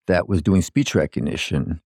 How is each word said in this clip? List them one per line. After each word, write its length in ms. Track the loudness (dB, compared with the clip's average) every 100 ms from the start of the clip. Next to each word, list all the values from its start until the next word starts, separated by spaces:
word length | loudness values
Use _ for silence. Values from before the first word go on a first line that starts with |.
| 0
that 200 | 0 2
was 140 | 0
doing 180 | 2 2
speech 360 | 2 0 0 0
recognition. 840 | 0 -2 -4 -6 -4 -4 -4 -6 _